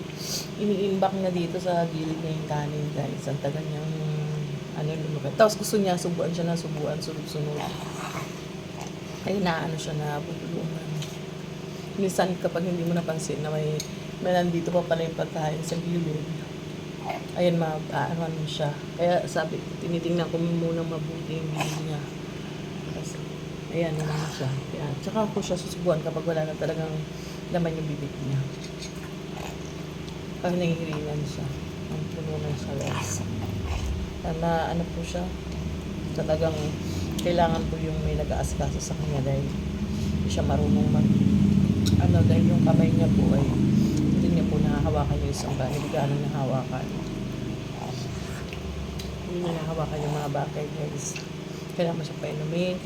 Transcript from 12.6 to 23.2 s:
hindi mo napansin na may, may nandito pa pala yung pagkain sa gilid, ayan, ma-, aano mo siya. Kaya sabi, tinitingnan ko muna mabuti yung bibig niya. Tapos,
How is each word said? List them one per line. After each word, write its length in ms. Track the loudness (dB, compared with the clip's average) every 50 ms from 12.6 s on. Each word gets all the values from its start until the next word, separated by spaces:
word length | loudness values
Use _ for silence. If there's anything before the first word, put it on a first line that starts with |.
| 0
hindi 220 | 0 0 0 0
mo 80 | 0 0
napansin 480 | 0 0 0 -2 -2 -2 -4 -4 -4
na 80 | -2 -2
may, 260 | -2 0 0 0 -2 -2 -4 -6 -8 -8 -8 -10 -8 -2
may 100 | 0 2
nandito 380 | 4 4 4 4 2 0 0 2
pa 100 | 2 0 2
pala 180 | 2 0 0 0
yung 140 | -2 -2 -2
pagkain 400 | -4 -2 -2 -2 -2 0 -2 -2
sa 140 | -2 -2 -4
gilid, 480 | -2 -2 0 0 0 0 0 -2 -2 -2 -4 -6 -6 -8 -8 -8 -8 -8 -8 -8 -8 -8 -8 -8 -8 -6 -6 -6 -6 -6 -6 0
ayan, 240 | 2 4 4 4 4
ma-, 240 | 2 2 0 -2 -4 -2
aano 380 | -2 -2 0 0 -2 -2 -2 -2
mo 160 | -2 -4 -4
siya. 260 | -4 -2 -2 -2 -2 -2 -4 -8 -8 -2
Kaya 300 | 0 2 4 4 2 2 0
sabi, 300 | -2 -2 -2 -2 -4 -6 -6 -6 -8 -6 -4
tinitingnan 460 | -2 -2 0 0 0 2 2 0 0
ko 80 | 0 0
muna 420 | 2 2 2 2 2 0 0 0 -2
mabuti 480 | -2 -2 -4 -4 -4 -6 -6 -6 -4 -4
yung 160 | -4 -4 -4
bibig 260 | -2 -2 -2 -2 -2 -4 -4 -4
niya. 100 | -4 -4 -6 -8 -8 -10 -10 -8 -8 -8 -8 -8 -8 -8 -8 -8 -8 -8 -8 -6 -6
Tapos, 240 | -6 -6 -6 -8 -8